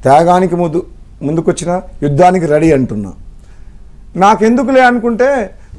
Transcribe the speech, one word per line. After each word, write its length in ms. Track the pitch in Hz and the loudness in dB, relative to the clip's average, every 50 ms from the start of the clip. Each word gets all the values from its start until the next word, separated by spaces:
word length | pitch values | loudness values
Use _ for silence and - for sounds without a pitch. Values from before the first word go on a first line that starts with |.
| - | 0
త్యాగానికి 520 | 131 139 156 170 175 180 180 190 175 175 | 2 4 4 4 4 2 2 0 0 -2
ముందు, 300 | 175 175 165 147 175 - - - - - - - - | -2 -4 -2 -4 -6 -8 -8 -18 -20 -20 -20 -18 -10
ముందుకొచ్చిన, 600 | 139 143 160 170 165 196 - - - 175 175 185 - - - - 143 | -8 -4 -4 -2 -2 -2 -4 -4 -4 -6 -6 -6 -8 -10 -10 -6 -4
యుద్ధానికి 420 | 143 143 139 180 180 185 190 165 | -2 0 2 2 2 2 0 0
రెడీ 260 | 147 147 151 160 165 | 0 0 2 2 2
అంటున్నా. 400 | 147 131 127 - 110 104 98 92 - - - - - - - - - - - - - - - - - - - - - | 2 0 0 -4 -6 -8 -10 -12 -14 -18 -20 -20 -20 -20 -20 -20 -20 -20 -20 -20 -20 -20 -20 -20 -20 -20 -20 -12 -4
నాకెందుకులే 680 | 175 190 208 226 165 214 226 240 269 269 247 262 254 | 0 2 2 2 2 2 2 2 0 0 2 2 4
అనుకుంటే, 680 | 254 240 240 240 214 240 226 202 247 277 285 247 202 190 - - - - - | 4 2 2 0 -2 -4 -2 0 0 0 0 -2 -4 -8 -12 -20 -20 -20 -16